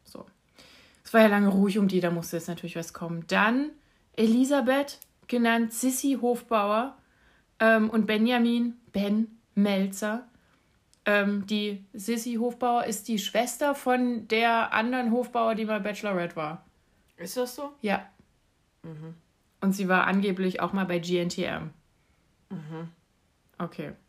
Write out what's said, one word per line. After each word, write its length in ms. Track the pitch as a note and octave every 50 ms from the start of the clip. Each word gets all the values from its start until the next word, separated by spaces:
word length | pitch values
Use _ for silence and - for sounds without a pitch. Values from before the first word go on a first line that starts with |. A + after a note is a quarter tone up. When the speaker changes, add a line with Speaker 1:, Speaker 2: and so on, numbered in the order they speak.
| _
Speaker 1:
So. 220 | - - - - - _ _ _ _ _ - - - - - - _ _ _ _
Es 100 | - -
war 80 | A3+
ja 60 | A3 G#3+
lange 200 | G3+ G#3 G3+ G3
ruhig 300 | F#3+ F#3+ G3 G3+ F#3+ A3
um 80 | G3+ F#3+
die, 120 | F3+ F#3
da 100 | F3 F3
musste 240 | F3 E3+ E3 - - E3
jetzt 100 | E3 -
natürlich 280 | E3+ E3+ - E3+ -
was 180 | E3 E3 - -
kommen. 300 | - F3 E3 E3+ E3 E3 -
Dann 440 | F#3 F#3+ G3 G#3+ A#3 C4 C#4+ D4+ D4+ - _ _ _ _ _ _ _ -
Elisabeth, 840 | A3 A3 A3+ B3 C4 C4+ C#4+ C#4 B3 A#3 C4 C#4 C#4+ C#4+ - - - _ _ _ _ _
genannt 460 | - A#3+ A#3 A#3 A3+ A#3 A#3 A3+ -
Sissi 440 | - - C4 B3+ - - C#4 C#4 A3+
Hofbauer, 760 | A3+ A#3+ B3 A#3+ - - A#3 G#3+ G3+ G3+ G#3 A3 A#3+ C#4 C4+ - _ _ _ _ _ _ _ _ _ _ _ _
ähm, 300 | A3+ A3 A3+ A3 A3 A3
und 160 | A3+ A3+ G#3
Benjamin 680 | G3 G#3+ G#3+ A3 A#3 B3 A#3+ A#3 A#3 A#3 A#3+ A#3+ A#3+ A#3 - _ -
Ben 480 | _ G3 G3+ G3+ G3+ G#3+ A3+ A3 - - _ _ _
Melzer. 720 | G3+ G3+ G#3 G3+ F#3+ G3 G3 G3 - - G#3 G#3+ A#3+ C4 - _ _ _ _ _ _ _ _ _ _ _ _ _ _ _
Ähm, 420 | - G#3 G#3 G3+ G3+ G3+ G3+ G3 G3
die 380 | G#3+ G#3 G#3 G#3 G#3 G3 - - _
Sissi 420 | G#3+ F#3+ - A#3 A3+ A#3 B3 A#3+
Hofbauer 480 | A3 A#3 B3 A#3+ - - B3 A#3+ A#3+ -
ist 240 | - A3 - - -
die 100 | A3+ G#3
Schwester 560 | F#3+ - - G#3 A#3+ A#3+ - - D4+ C#4+ C#4
von 540 | C#4+ - B3+ B3+ B3 B3 B3 A#3+ A3+ G#3+ -
der 460 | A3 A3 A#3 A#3 A#3 A3+ A3+ - -
anderen 380 | G#3+ A3 A#3+ B3 B3+ B3 A#3
Hofbauer, 440 | A3 B3 B3 A#3+ - A#3+ A3+ A3+ A3+
die 100 | G#3+ A3+
mal 140 | G#3+ G#3+ G#3+
Bachelorette 560 | G3 G#3 G#3 G3+ - G#3 G3 F3+ F3 F3 F3
war. 300 | E3 D#3 D3+ D#3+ F3 _ _ _ _ _ _ _ _ _ _ _
Speaker 2:
Ist 220 | _ G#3 G3 - B3+
das 180 | B3 B3 -
so? 160 | - D4 C#4+ C#4+ D4
Speaker 1:
Ja. 240 | - G#3 F#3+ F#3 F#3+ - _ _ _ _ _ _ _ _ _ _ _ _ _ _ _
Speaker 2:
Mhm. 320 | E3 D#3+ D3+ D#3 D#3+ E3 E3 _ _ _ _ _ _ _ _
Speaker 1:
Und 100 | - G3
sie 160 | F#3 G3 G3+ F3+
war 180 | F#3 F#3 -
angeblich 540 | - F#3 G3 G3 G#3 F#3 F#3 F#3+ F#3 F#3 -
auch 140 | - F3 F#3+
mal 120 | G3 F#3+
bei 140 | F3 F3+ E3+
G 180 | E3 F3 F3+ F3
N 100 | F3 F3
T 160 | - - F3
M. 260 | - E3 D#3+ D#3+ D#3+ - _ _ _ _ _ _ _ _ _ _ _ _ _ _ _
Speaker 2:
Mhm. 400 | G3 F3 D3+ D3+ D#3+ D#3+ E3 E3 - _ _ _ _ _ _ _ _ _ _ _ _ _
Speaker 1:
Okay. 340 | F3 E3 - - D#3 D3 D3 - _